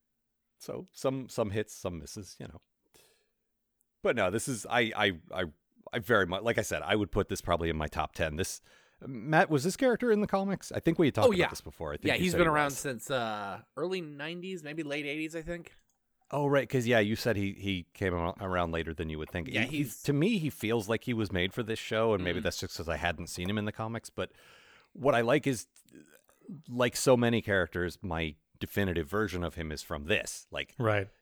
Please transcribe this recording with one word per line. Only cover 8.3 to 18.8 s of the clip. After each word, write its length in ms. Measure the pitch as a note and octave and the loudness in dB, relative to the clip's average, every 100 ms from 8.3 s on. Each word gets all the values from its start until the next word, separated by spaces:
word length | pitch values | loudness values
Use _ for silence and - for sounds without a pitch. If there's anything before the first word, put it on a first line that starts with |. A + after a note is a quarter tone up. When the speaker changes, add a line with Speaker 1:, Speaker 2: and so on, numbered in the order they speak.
| D2+ | -2
Speaker 1:
This, 240 | F#2+ - _ - _ - B2+ | -4 -6 _ -20 _ -18 -12
Matt, 420 | B2 C3 D#3 F#3 | -8 0 2 4
was 160 | D3 | 2
this 100 | E3 - | 0 2
character 360 | C4 A3 B3 | 2 2 2
in 80 | G#3 | 2
the 60 | G#3 | 2
comics? 440 | G3 G3 F#3 - | 0 0 -4 -6
I 100 | - | -2
think 180 | E3+ F3+ | 2 4
we 80 | D3 | 4
had 60 | |
talked 120 | A2 A#3 | 6 4
Speaker 2:
Oh, 40 | |
Speaker 1:
about 80 | F#3 | 6
Speaker 2:
yeah. 100 | D3+ | 2
Speaker 1:
this 120 | - | -2
before. 300 | - - D#2 | -12 -8 -6
I 40 | D2 | -2
think 100 | - | 0
Speaker 2:
Yeah, 60 | A#2+ | 2
Speaker 1:
you 40 | |
Speaker 2:
he's 80 | F3+ | 2
Speaker 1:
said 60 | F3 | 4
Speaker 2:
been 80 | E3 | 4
Speaker 1:
he 60 | |
Speaker 2:
around 140 | D3+ C#3+ | 4 2
Speaker 1:
was. 60 | C3+ | 0
Speaker 2:
since, 320 | C#3+ A#2 - | -6 -6 -2
uh, 500 | C3 A2+ G#2 G2+ F#2 - - | -2 0 -4 -6 -10 -12 -8
early 240 | F3 F#3+ | -4 -4
nineties, 600 | D#3 C#3+ D#3 F3 F#3 F#3 | -6 -8 -8 -8 -6 -8
maybe 200 | D3 D#3+ | -6 -6
late 240 | D3 D3 D3 | -2 -2 -2
eighties, 280 | D3+ D#3 | -4 -4
I 60 | E3 | -6
think. 300 | D#3 D3+ C3 - _ _ _ _ - | -6 -8 -10 -20 _ _ _ _ -4
Speaker 1:
Oh, 160 | C#3 C#3+ | 0 4
right, 200 | C#3 B2+ | 4 4
'cause, 180 | C3+ A#2 | 2 6
yeah, 120 | A#2 | 6
you 160 | G#2 A2 | 6 2
said 200 | A#2+ G#2 | 0 2
he, 160 | G2 | 0
he 340 | F#2+ G2 F#2 - | -2 -2 -2 -4
came 180 | - F#2+ | -2 0
ar-, 220 | F2 E2+ - | 0 0 -2
around 320 | F#2+ F2+ E2+ | -2 0 0
later 200 | E2 | 0